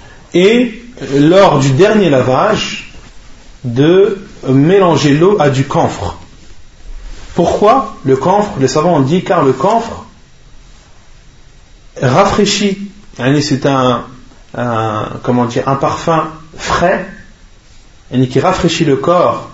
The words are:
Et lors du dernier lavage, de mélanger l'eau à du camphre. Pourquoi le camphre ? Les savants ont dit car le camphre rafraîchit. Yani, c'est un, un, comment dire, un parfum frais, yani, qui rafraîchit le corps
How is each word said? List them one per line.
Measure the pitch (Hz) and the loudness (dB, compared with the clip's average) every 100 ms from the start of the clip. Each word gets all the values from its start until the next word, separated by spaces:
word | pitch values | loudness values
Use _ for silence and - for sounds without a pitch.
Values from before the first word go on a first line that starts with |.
| - - - | -20 -20 -4
Et | 175 190 240 247 - - - 131 139 | 2 2 2 0 -6 -18 -14 -4 2
lors | 151 190 185 139 | 4 6 4 4
du | 135 | 2
dernier | 131 202 214 180 | 4 4 4 2
lavage, | 131 120 131 196 208 - - - - - - - - - - | 2 2 2 0 -2 -4 -12 -16 -20 -20 -20 -20 -20 -20 -12
de | 123 117 151 185 202 - - - - | -4 0 2 4 2 0 -10 -10 0
mélanger | 135 151 196 180 147 147 | 2 4 4 4 2 2
l'eau | 143 185 208 | 2 2 2
à | 147 | 2
du | 131 135 | 0 -2
camphre. | 165 131 - 95 - - - - - - - - - - - - - | -2 -2 -4 -10 -10 -18 -20 -20 -20 -20 -20 -16 -16 -14 -16 -8 -2
Pourquoi | 170 - 208 269 294 - | 0 2 4 2 0 -6
le | 135 131 | -2 0
camphre ? | 175 202 208 139 | 2 0 0 -2
Les | 131 | -2
savants | 156 175 160 | 0 2 2
ont | |
dit | 131 180 | 2 0
car | 175 180 | 0 0
le | 139 | 2
camphre | 127 190 233 226 - - - - - - - - - - - - - - - - - - - - - | 2 0 0 -2 -10 -18 -20 -20 -20 -20 -20 -20 -20 -20 -20 -20 -20 -20 -20 -20 -20 -20 -20 -20 -4
rafraîchit. | 131 143 202 - 202 - 202 190 - - - - | 0 2 2 2 0 0 -2 -4 -8 -16 -20 -6
Yani, | 123 147 | 0 0
c'est | 143 131 143 | 0 -2 0
un, | 135 127 120 - - - - - - | 0 0 0 -6 -18 -20 -20 -14 -8
un, | 123 113 110 107 - - | -4 -4 -4 -4 -8 -8
comment | - 123 120 | -2 0 0
dire, | 135 135 | -2 -2
un | 135 | -2
parfum | 151 - - 160 - - - - | -2 -4 -2 -2 -2 -8 -18 -12
frais, | - - 175 - - - - - - - - - - - - | -6 0 0 -2 -6 -16 -20 -20 -20 -20 -20 -20 -20 -20 -6
yani, | 123 127 | -2 0
qui | 131 | 0
rafraîchit | 165 185 175 - 147 | 0 0 -2 0 0
le | 135 | 0
corps | 165 175 127 113 - | 2 2 2 -2 -8